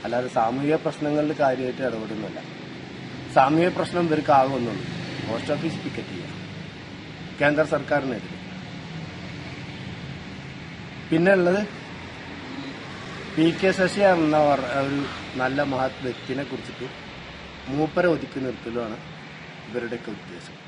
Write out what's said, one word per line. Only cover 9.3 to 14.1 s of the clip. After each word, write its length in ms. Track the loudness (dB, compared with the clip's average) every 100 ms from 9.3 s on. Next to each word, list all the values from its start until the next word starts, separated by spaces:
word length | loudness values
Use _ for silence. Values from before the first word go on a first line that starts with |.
| -10 -10 -10 -10 -10 -10 -10 -10 -10 -10 -12 -12 -12 -12 -12 -12 -12 0
പിന്നെ 220 | 4 8
ഉള്ളത് 340 | 8 8 4 0 -6 -12 -12 -12 -12 -12 -12 -10 -10 -10 -10 -12 -12 -10 -10 -4 4
പി 120 | 4
കെ 200 | 6 2
ശശി 300 | 4 2 6
എന്ന 360 | 6